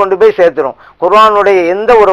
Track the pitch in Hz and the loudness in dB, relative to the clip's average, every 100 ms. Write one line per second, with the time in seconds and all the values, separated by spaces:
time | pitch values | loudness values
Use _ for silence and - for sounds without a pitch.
0 | 196 190 220 208 170 139 135 - - _ | -4 0 0 2 -2 -2 -6 -10 -20 _
1 | 175 208 220 208 202 185 170 190 226 226 | -2 2 2 2 0 0 -2 -4 0 2
2 | 196 | 2